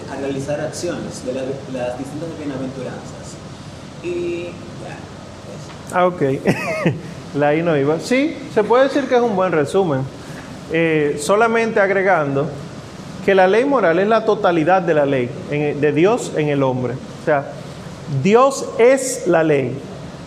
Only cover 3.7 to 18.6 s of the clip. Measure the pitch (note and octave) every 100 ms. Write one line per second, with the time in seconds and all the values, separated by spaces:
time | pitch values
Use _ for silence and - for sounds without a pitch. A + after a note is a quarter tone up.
3.7 | - - - F3 F3 F3 E3+ F3 F3 -
4.7 | - - E3 - - - - - D#3 -
5.7 | - - F#3 F3+ F3 C3+ C#3 - - -
6.7 | D#5+ D4+ - - - - C#3+ D3 D#3 E3+
7.7 | D3 C#3 E3 - B3+ D4+ - - - G#3+
8.7 | A#3+ C4+ C#4+ B3+ B3 A#3+ F#3+ F#3 D#3+ C#3
9.7 | F#3+ F3+ C3 C3+ - - - - - -
10.7 | D#3+ E3 D#3 D3 D3 - G#3 A#3 A3+ A3+
11.7 | A3 F#3+ G3 F#3+ E3+ C#3+ C#3 D#3 - -
12.7 | - - - - - - F#3+ F#3 G#3+ C#4
13.7 | C4 F3+ E3 G3+ A3+ A3 G3+ F#3+ E3+ D3+
14.7 | F#3+ E3+ D3+ C#3 C3+ B2 - - D3 D3
15.7 | C#3+ D3 D3 F#3 A#3 - D#3+ D3 C#3+ C3+
16.7 | B2+ B2 B2 - - - C#3+ C3+ - -
17.7 | - - - - C#3 F3 A3+ C4+ C4+